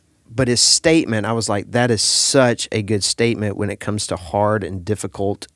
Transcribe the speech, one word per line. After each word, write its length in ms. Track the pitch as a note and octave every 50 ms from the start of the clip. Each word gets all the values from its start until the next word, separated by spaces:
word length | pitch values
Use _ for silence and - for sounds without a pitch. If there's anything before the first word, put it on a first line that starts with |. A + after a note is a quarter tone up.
| _ _ _ _ _ - A2+
but 140 | A#2+ C3
his 140 | B2 A#2+ A#2
statement, 640 | - - - - - E3 D#3+ D#3+ - - A2+ G#2+ G2+
I 60 | A2 A#2
was 140 | A#2 G#2
like, 240 | - G#2 G2+ - - G2
"That 180 | A#2+ B2 A#2+
is 100 | A2+ G#2
such 640 | - - - - - - - C#3 B2+ A#2+ A2+ - - -
a 100 | - A2+
good 220 | G2+ F#2+ A2 G2 -
statement 520 | - - - A#2 A#2 G#2+ G2 G#2 G#2 G2
when 140 | - - F#2
it 100 | G#2 -
comes 280 | - G#2+ G#2 G#2 -
to 80 | - F#2
hard 480 | E2+ F2+ E2+ - G2+ G#2 G#2+ G#2+ G#2+ F#2
and 200 | D#2 F#2+ F#2+ E2+
difficult 640 | - G#2+ - - G2 - - G2 G2+ G2+ - - - _